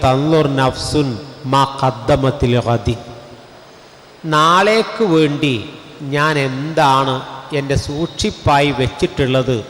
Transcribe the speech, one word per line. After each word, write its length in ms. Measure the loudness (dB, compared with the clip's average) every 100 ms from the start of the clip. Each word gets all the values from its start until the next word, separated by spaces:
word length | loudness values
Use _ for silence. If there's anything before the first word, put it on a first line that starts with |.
തൻളുർ 420 | 2 2 4 4 4 2
നഫ്സുൻ 480 | 0 -2 -2 0 0 -4 -10 -12 0
മാ 100 | 2 2 0
ഖദ്ദമത് 640 | -2 0 0 2 0 0 0
ലിഗദിൻ." 480 | 2 0 0 -2 -6 -10 -18 -20 -20 -20 -20 -20 -20 -20 -20 -20 -12 -2
നാളേക്ക് 720 | 2 4 4 4 2 0 -2 2
വേണ്ടി 400 | 2 2 0 -2 -2 -6 -16 -20 -14 -6
ഞാൻ 200 | -2 0 0
എന്താണ് 760 | -2 -4 -4 2 4 4 2 -2 -6 -14 -6 -6
എൻ്റെ 180 | -2 -2
സൂക്ഷിപ്പായി 880 | -2 -4 -6 -4 -6 -2 2 2 2 0
വെച്ചിട്ടുള്ളത് 760 | -2 -2 -4 -2 0 0 0 -2 -4